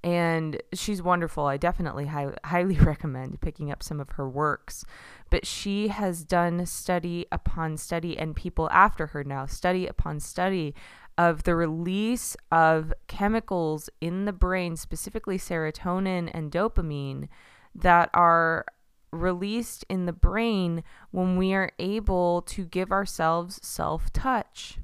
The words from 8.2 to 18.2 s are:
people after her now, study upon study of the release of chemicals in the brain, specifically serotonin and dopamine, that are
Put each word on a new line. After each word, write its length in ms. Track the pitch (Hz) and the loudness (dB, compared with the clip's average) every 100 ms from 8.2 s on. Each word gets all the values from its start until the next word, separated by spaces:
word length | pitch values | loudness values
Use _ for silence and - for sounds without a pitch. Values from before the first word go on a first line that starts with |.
| 160 | -6
people 360 | 151 175 - 160 | -6 -4 -2 2
after 380 | - 202 - 156 | 6 6 4 -4
her 160 | 151 | -4
now, 200 | 139 135 | -6 -6
study 420 | 139 - 180 185 180 | -6 -2 0 2 -2
upon 340 | - 160 151 | -2 -2 -2
study 540 | - - 185 190 151 143 - - - - | -6 -2 0 0 -4 -8 -18 -20 -8 4
of 280 | 175 156 | 4 4
the 100 | - | 2
release 840 | 170 165 160 170 190 214 240 - - - | 2 2 -2 -2 0 0 -2 -4 -10 0
of 420 | 165 160 160 156 - - | 6 6 6 2 -4 -4
chemicals 800 | - 202 226 220 180 160 156 - - | 0 2 2 0 -2 0 -2 -8 -8
in 240 | 160 180 | -6 -2
the 80 | 202 | -4
brain, 440 | 185 180 185 175 165 | 2 2 2 -2 -6
specifically 600 | - 160 - 220 - 185 | -8 -8 -8 -8 -4 -6
serotonin 920 | - 170 156 156 180 185 190 185 170 | -2 -2 -2 -4 -4 -2 0 -2 -4
and 160 | - 151 | -6 -4
dopamine, 800 | 170 220 - 165 143 139 135 143 - - - - | 0 2 0 0 -6 -6 -8 -12 -16 -20 -20 -20
that 360 | - 185 170 170 | 2 6 8 8
are 540 | - | 6